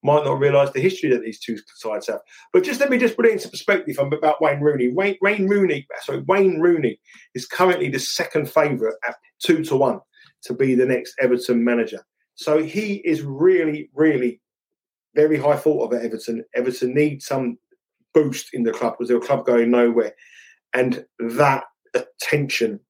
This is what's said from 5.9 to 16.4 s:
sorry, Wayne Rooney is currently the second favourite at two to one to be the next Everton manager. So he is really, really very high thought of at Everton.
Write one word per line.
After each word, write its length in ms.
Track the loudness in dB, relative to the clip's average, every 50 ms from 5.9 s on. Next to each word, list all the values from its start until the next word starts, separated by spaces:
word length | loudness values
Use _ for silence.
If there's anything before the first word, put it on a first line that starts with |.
| -16 -14
sorry, 200 | -10 -8 -8 -8
Wayne 400 | -2 0 2 4 4 2 2 2
Rooney 380 | 2 2 2 2 0 -4 -4 _ _ _ -20 -20 -20 _ _
is 100 | -14 -12
currently 460 | -10 -2 0 2 2 2 0 -2 -4
the 80 | -4 -6
second 500 | -6 -6 -6 -6 -6 -2 -2 -4 -4 0
favourite 460 | 0 0 2 2 0 -2 -4 -4 -4 -6 -10
at 100 | -10 -10 _ _ _ _ _
two 240 | 2 2 2 2 2
to 120 | -2 0
one 240 | 0 0 0 -2 -6 _ _ _ _ _ _ _ _
to 140 | -12 -12 -4
be 220 | -2 0 0 2
the 100 | 2 2
next 300 | 2 0 -2 -4 -8 -6 -2
Everton 440 | 0 0 0 0 0 0 0 0 2
manager. 420 | 0 0 0 -2 -4 -6 -16 _ _ _ _ _ _ _
So 260 | -10 -4 0 0 0
he 320 | 0 -2 -4 -6 -4 -4 -6 -6 -2
is 180 | -4 -4 -2
really, 680 | -4 -10 -4 2 2 4 4 4 2 -2 -4 -6 -10 _
really 480 | _ 0 2 2 2 2 -2 -4 -6 _ _ _ _ _ _ _ _ _ _ _ _ _ _ _ _
very 200 | 2 2 2 2
high 200 | 0 2 0 0
thought 260 | 2 2 0 0 0
of 100 | -2 -2
at 120 | -4 -4 -4
Everton. 400 | -6 -8 -8 -8 -8 -8 -8